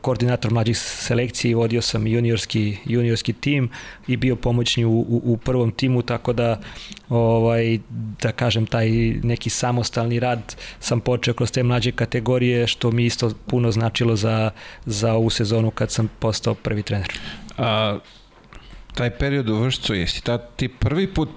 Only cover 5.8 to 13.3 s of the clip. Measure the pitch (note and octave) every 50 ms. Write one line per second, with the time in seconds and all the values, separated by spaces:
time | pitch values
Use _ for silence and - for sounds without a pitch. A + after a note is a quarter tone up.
5.8 | C#3 C3 B2+ B2 A#2 - B2 A#2 - - A#2 A2+ A#2+ A#2 A2+ A2 - - - -
6.8 | - - - - - - B2+ A#2 A#2 A2+ A2+ A2+ A2+ A#2 A#2 A#2 A2+ A2+ A2+ A2
7.8 | - - A#2 A2+ A2 A2 G2+ - - A2+ - - B2 A#2+ - A2+ A2 - - A#2
8.8 | A2+ A2+ A2+ A#2 A#2 A2+ A2+ - - A#2 A#2+ - - A2+ - - - B2 B2 B2
9.8 | A#2 - - A#2+ A2+ A#2 A#2+ A#2 A#2+ B2 A#2+ A#2 G#2 - - - - - - -
10.8 | - - B2+ A#2 - - B2 A#2+ - B2+ A#2 - B2+ G#2+ - C3 B2 A#2+ B2 B2
11.8 | G#2 B2 A#2+ - A#2 - - B2+ A2+ B2 B2+ B2+ B2 B2 B2 A#2+ A#2 A#2 - -
12.8 | - A#2+ A2+ A#2+ A#2+ A#2+ - - A#2+ A2+